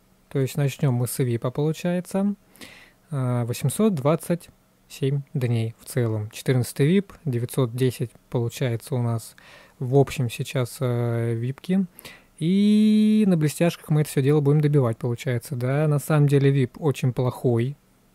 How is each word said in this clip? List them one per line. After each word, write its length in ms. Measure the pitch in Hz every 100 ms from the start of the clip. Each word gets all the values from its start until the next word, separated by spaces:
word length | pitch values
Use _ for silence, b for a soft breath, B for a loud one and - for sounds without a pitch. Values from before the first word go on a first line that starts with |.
| _ _ -
то 100 | 143
есть 200 | 131 -
начнем 340 | 143 - 143
мы 140 | 120 123
с 120 | -
випа, 300 | 127 117 131
получается. 840 | - 151 156 180 175 175 190 202 202 B B B B B B -
Э, 340 | 143 127 123 120
восемьсот 480 | 117 143 - 220
двадцать 560 | 165 135 165 - 175 - _ _ _ _
семь 320 | - 135 143 139
дней 420 | 143 123 117 113 -
в 60 | -
целом. 420 | 131 117 110 107
Четырнадцатый 540 | - - 127 117 - 143
вип, 280 | 196 - -
девятьсот 500 | 143 120 120 - 123
десять 360 | 123 131 - 120 - _
получается 680 | 131 117 - 131 113 -
у 60 | 127
нас 360 | 120 113 - B B B B -
в 180 | 127 139
общем 320 | 139 - 120
сейчас, 480 | - 135 139 120 -
э, 520 | 127 120 120 117 117
випки. 540 | 113 123 135 - 185 185 B B B B -
И 840 | 160 196 208 214 214 214 214 214 202
на 120 | 175
блестяшках 500 | 151 - 175 - -
мы 140 | 151
это 80 | 151
все 100 | -
дело 220 | 135 151
будем 180 | 139 156
добивать, 380 | 147 143 120 113
получается, 580 | 123 120 - 120 - 127
да. 320 | 127 143 156
На 100 | 147
самом 300 | - 151 143
деле 220 | 143 139
вип 260 | 139 123 -
очень 360 | 160 123 131
плохой, 640 | 120 127 - 127 117 123 143 _ _ _